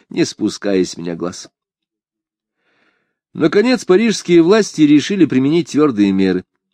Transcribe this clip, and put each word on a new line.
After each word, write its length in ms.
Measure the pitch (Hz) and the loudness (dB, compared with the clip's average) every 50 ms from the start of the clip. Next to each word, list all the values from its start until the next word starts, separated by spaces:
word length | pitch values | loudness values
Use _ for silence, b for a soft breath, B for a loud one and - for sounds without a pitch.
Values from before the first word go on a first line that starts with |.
| b b | b b
не 160 | - - 165 | -6 -4 -4
спуская 600 | - - - 110 104 - - - 101 98 95 90 | -4 -4 -6 -6 -6 -6 -6 -6 -2 -2 -2 -2
с 100 | 87 - | -4 -6
меня 200 | - 85 87 85 | -10 -10 -10 -8
глаз. 340 | 82 85 87 92 - - - _ _ _ _ _ _ _ _ _ _ _ _ _ _ _ _ _ _ _ _ _ _ _ _ _ _ _ _ _ _ _ _ _ _ _ _ - | -8 -8 -10 -10 -12 -18 -20 _ _ _ _ _ _ _ _ _ _ _ _ _ _ _ _ _ _ _ _ _ _ _ _ _ _ _ _ _ _ _ _ _ _ _ _ -6
Наконец, 520 | - 147 160 139 202 214 254 254 220 - | -2 -2 0 2 2 2 2 0 -2 0
парижские 560 | - 185 190 226 233 196 - - - 175 170 | 0 2 2 2 0 -2 -2 -2 2 2 4
власти 400 | 160 170 208 226 196 - - - | 4 4 2 2 0 -2 0 0
решили 440 | 156 143 151 147 127 - 202 196 165 | 2 4 4 2 2 0 0 0 0
применить 460 | 127 - 131 135 143 156 175 160 - | 0 2 0 0 0 0 -2 -2 -2
твердые 400 | - 135 151 147 117 104 104 101 | -2 0 0 0 0 0 0 0
меры. 320 | 95 95 95 95 90 92 - _ _ _ _ _ | 2 2 0 0 0 -2 -6 _ _ _ _ _